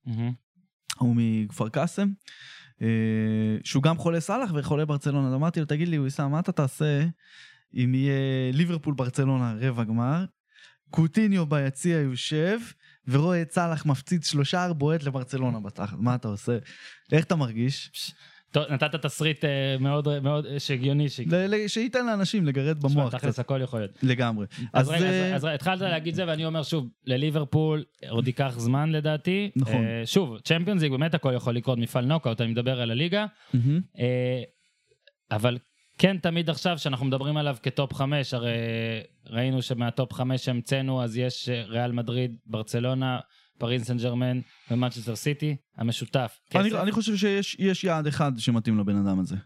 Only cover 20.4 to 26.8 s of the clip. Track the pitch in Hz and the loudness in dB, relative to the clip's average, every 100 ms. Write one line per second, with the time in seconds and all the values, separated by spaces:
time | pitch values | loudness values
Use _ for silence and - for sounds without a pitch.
20.4 | 143 139 - 131 135 143 143 - 123 170 | -2 -6 -4 0 2 2 2 -2 0 0
21.4 | 196 208 208 220 233 254 240 208 190 214 | 2 0 0 -2 0 0 0 0 0 2
22.4 | 156 135 139 156 143 143 127 123 143 113 | 2 2 0 0 2 4 2 0 -2 -2
23.4 | 120 135 127 117 101 - 131 123 120 110 | -2 -2 -2 -4 -6 0 2 2 2 0
24.4 | 98 - 123 127 135 165 185 185 185 143 | -6 -8 0 2 2 2 2 2 2 0
25.4 | 156 147 180 185 190 160 160 170 175 156 | -2 -2 -2 0 0 -2 -2 -2 -2 -2
26.4 | 160 160 139 160 | -2 -2 -2 -2